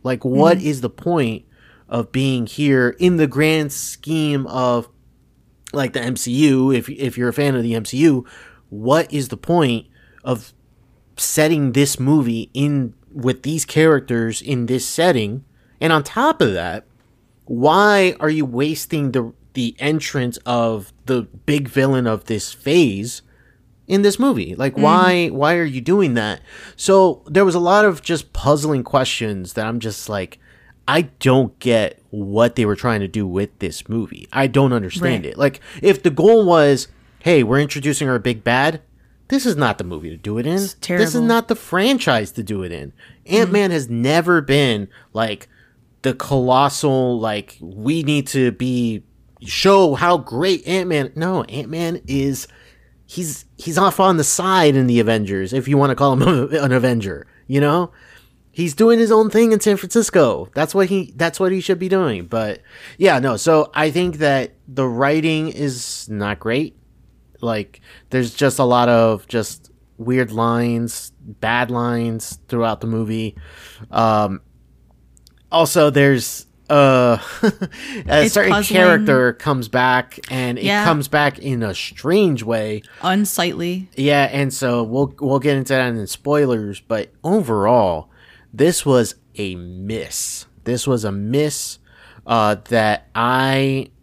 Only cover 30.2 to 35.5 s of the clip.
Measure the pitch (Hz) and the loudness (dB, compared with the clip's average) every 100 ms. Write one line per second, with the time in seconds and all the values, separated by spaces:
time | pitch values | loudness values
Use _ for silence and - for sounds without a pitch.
30.2 | 92 - _ _ _ _ - 156 160 _ | -8 -14 _ _ _ _ -2 -2 -2 _
31.2 | 131 131 123 _ 127 117 101 - _ 107 | 2 2 2 _ 0 2 0 -6 _ -10
32.2 | 98 104 120 123 107 98 127 110 95 107 | -4 2 2 2 -2 0 -2 -2 -4 -4
33.2 | 98 90 101 _ 92 - - 113 104 - | -4 -4 -6 _ -10 -10 -8 -6 -6 -12
34.2 | - 131 135 139 135 120 95 180 175 120 | -8 -2 0 2 2 0 -4 -4 -2 -2
35.2 | 76 - 139 | -6 -2 -2